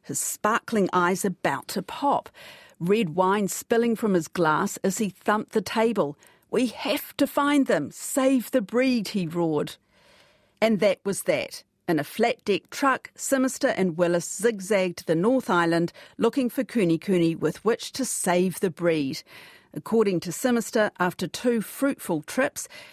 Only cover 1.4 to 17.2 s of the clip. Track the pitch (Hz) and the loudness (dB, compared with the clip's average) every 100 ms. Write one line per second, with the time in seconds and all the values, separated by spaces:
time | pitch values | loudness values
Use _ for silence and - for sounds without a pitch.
1.4 | 170 135 - 202 - - 285 180 - - | -2 -2 -6 -8 -8 -2 0 0 -2 -18
2.4 | - - - - 170 220 175 170 185 208 | -20 -20 -20 -4 0 2 2 2 2 2
3.4 | 196 - - 233 233 220 214 180 156 - | 0 -4 0 2 2 2 2 2 0 0
4.4 | 156 156 196 - 196 - 202 - - 214 | 2 2 0 -2 -4 -2 -4 -4 -2 -2
5.4 | - 214 - 226 226 220 143 - _ _ | 0 -4 -2 0 2 2 -2 -4 _ _
6.4 | - 220 254 - 277 294 - - 277 302 | -4 -2 -2 -2 -4 -4 -4 -2 0 2
7.4 | 285 294 247 175 135 - - 277 262 262 | 2 2 2 0 -2 -10 -6 2 2 2
8.4 | - 262 190 233 262 240 185 202 160 175 | 2 -2 0 0 2 0 -2 -4 -2 0
9.4 | 165 151 160 - _ _ _ _ _ _ | 0 0 -2 -8 _ _ _ _ _ _
10.4 | _ - 226 202 202 - 196 185 - 139 | _ 0 2 4 2 2 -4 -4 0 0
11.4 | - - - _ - 156 - - 233 - | -2 -10 -20 _ -2 -2 -2 0 0 0
12.4 | - 190 - - 277 254 - - - 269 | -2 -2 -2 -2 0 0 -4 -10 -2 0
13.4 | 262 - 254 - 185 160 175 175 - - | 0 0 0 2 0 2 2 0 -2 -2
14.4 | 233 208 185 202 185 170 - 160 214 262 | -2 0 0 0 0 -2 -2 2 2 2
15.4 | 233 175 170 165 170 - - - 226 277 | 2 2 2 2 0 -4 -16 -2 0 0
16.4 | 247 - - 240 175 165 - 180 | -2 -2 -2 0 2 2 2 2